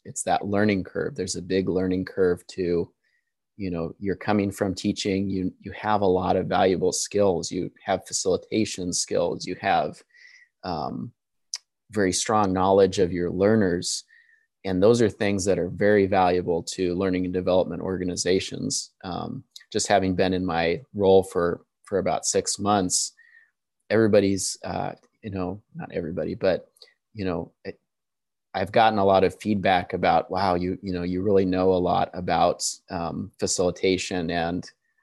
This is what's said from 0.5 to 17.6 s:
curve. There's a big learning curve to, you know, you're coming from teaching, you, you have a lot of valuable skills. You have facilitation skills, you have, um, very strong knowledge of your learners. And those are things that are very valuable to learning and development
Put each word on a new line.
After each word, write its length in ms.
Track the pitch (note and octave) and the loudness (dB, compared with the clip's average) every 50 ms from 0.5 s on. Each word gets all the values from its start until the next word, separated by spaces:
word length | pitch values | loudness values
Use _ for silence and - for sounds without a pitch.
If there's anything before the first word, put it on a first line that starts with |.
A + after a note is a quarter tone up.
| G2+ G2+ G#2+ G#2+ G2+ F#2+ F2 | 0 2 2 2 2 0 -2
curve. 320 | - - F2+ D#2+ - C#3+ | -6 -6 -6 -6 -6 -4
There's 200 | - F#2+ F#2+ - | -6 -6 -6 -6
a 60 | F2 | -8
big 280 | F2 F2 F#2 F#2+ F#2+ F#2+ | -6 -2 0 0 0 0
learning 360 | F2 F#2 F#2+ F#2 F#2 F#2 F#2 | 0 0 0 0 0 -2 -2
curve 400 | - - - F#2+ F2+ F2 E2 - _ | -4 -2 0 2 2 2 0 -4 _
to, 440 | - - F#2 F2 F2 E2+ E2+ - _ _ _ _ _ _ _ _ _ _ _ _ _ - | -8 -6 -2 0 0 0 -2 -4 _ _ _ _ _ _ _ _ _ _ _ _ _ -8
you 140 | G2+ F#2 | -8 -6
know, 220 | F2 E2 E2 E2 - - | -4 -4 -6 -6 -8 -6
you're 160 | G2+ G2 F2 | -4 -4 -4
coming 360 | - - - G#2 G#2 G2 G2+ | -4 -2 0 0 2 2 0
from 220 | G2 - G#2 G2 F2+ | -2 -2 -4 -4 -4
teaching, 560 | - - G#2 F#2+ - - G#2 F#2+ F#2+ G2 G2 | -2 -2 -2 -2 -2 -2 -2 -2 -2 -2 -2
you, 240 | G2 F#2 F#2 F#2 - _ | -2 -2 -4 -4 -6 _
you 120 | - G2 F#2 | -16 -16 -14
have 280 | - - G#2+ G#2+ G2+ | -8 -2 0 0 2
a 60 | G2+ F#2+ | 4 4
lot 300 | F2+ F2+ F#2 F#2 F2+ F#2 | 2 2 2 2 0 0
of 100 | F2+ - | 0 0
valuable 460 | F#2+ F#2 F#2+ F#2+ F#2 D#2+ F2+ F2+ F2 | 2 2 4 4 2 2 0 -2 -2
skills. 580 | - - - - G2+ G2+ G2 F2+ D#2+ E2 - | -2 -6 -4 0 2 2 2 2 0 -4 -6
You 200 | F2+ F2+ F2+ G2 _ _ - | -6 -6 -6 -6 _ _ -4
have 240 | G#2 F#2+ F2+ - - | -4 -4 -4 -4 -6
facilitation 840 | - - - G2 F2 - - - - A2 G#2+ - - - F2+ F2+ F2 | -8 -4 -2 0 0 -2 -2 -2 -2 -2 -2 -2 -4 -8 -8 -6 -4
skills, 520 | - - - G2+ G2+ E2+ E2+ - - - | -6 -4 -2 -2 -2 -2 -2 -4 -6 -8
you 100 | - F#2 - | -10 -10 -6
have, 400 | - G2 F2 E2 D2 - - - - _ _ _ - - - - _ _ _ _ - | -2 0 0 0 0 -2 -6 -12 -20 _ _ _ -20 -20 -20 -20 _ _ _ _ -10
um, 480 | F2+ F2 D#2+ C2+ - - B1 - A#2+ _ _ _ _ _ _ _ - - - _ _ _ _ _ _ | -8 -6 -6 -6 -6 -8 -8 -10 -12 _ _ _ _ _ _ _ -14 -14 -14 _ _ _ _ _ _
very 220 | G2+ G#2+ G2 F#2 F2+ | -2 0 0 2 2
strong 400 | - - - A2 G#2+ G#2 F#2+ F#2 | 0 -2 0 2 2 2 2 2
knowledge 460 | F#2 F#2 G2 G2 G2 G2 F2+ F#2 G2+ | 2 4 4 6 6 6 6 4 2
of 120 | F#2 E2+ | 0 0
your 200 | F2+ F2 F2 F2 | 0 -4 -4 -4
learners. 720 | F2+ F2+ F#2+ G#2 A2 A2+ G2+ F#2 F2 F2+ F#2 - - - - _ _ _ _ _ _ _ _ _ _ _ - | 0 2 4 4 4 4 4 2 0 -2 -4 -6 -8 -8 -10 _ _ _ _ _ _ _ _ _ _ _ -6
And 200 | F#2+ F#2 F2+ F#2+ | -4 0 4 6
those 180 | A2 A#2+ A#2+ | 6 6 6
are 80 | A#2+ G2+ | 4 2
things 360 | - - G#2 G2+ G2+ G2 F2 | 0 0 -2 0 0 0 0
that 120 | G2+ F#2 E2 | 0 0 0
are 120 | E2 F2+ | 0 -4
very 360 | - F2 G#2 G#2 G#2 G#2 G2 | -4 0 2 4 4 4 4
valuable 560 | F#2+ G2+ F#2+ F#2 F2+ F2 F2+ F2+ F#2 E2+ E2 E2+ | 4 4 2 4 4 2 0 0 0 -2 -2 -4
to 300 | - - - F#2 F2 F2 | -6 -6 -4 -2 -2 0
learning 300 | F2+ F#2+ F#2+ F#2 F#2 F#2 | 0 0 0 0 -2 -2
and 80 | F2+ F2+ | -2 -4
development 480 | F#2 F2+ F#2 F2+ F#2 | -4 0 2 2 2